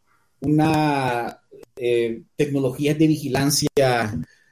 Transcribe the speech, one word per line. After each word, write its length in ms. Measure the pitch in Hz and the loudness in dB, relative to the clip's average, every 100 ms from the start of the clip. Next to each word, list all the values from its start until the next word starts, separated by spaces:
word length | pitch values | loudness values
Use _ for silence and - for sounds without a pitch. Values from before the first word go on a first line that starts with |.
| _ _ _ - | _ _ _ -8
una, 1000 | 143 151 151 156 151 139 127 120 117 - _ - - - | -2 2 2 2 0 0 -2 -4 -6 -12 _ -20 -20 -6
eh, 460 | 123 120 117 113 - - | 0 0 0 -6 -12 -4
tecnologías 600 | 139 139 131 131 147 151 | -2 0 -2 -2 -2 2
de 80 | 160 | 2
vigilancia 640 | 151 139 139 143 151 147 - 131 120 113 117 - _ _ | 2 -2 0 0 0 0 2 2 2 -2 -6 -10 _ _